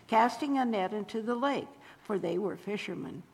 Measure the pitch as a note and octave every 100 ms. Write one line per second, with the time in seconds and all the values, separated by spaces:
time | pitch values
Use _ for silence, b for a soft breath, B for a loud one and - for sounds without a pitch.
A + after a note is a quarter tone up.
0 | B A3 A#3+ - D4 C#4 A#3+ G#3+ F#3 G#3+
1 | G3+ A3+ A3 A#3+ C#4 B3 - - B B
2 | - G3 E3+ F3 G3 - - G#3 - F3+
3 | E3+ - -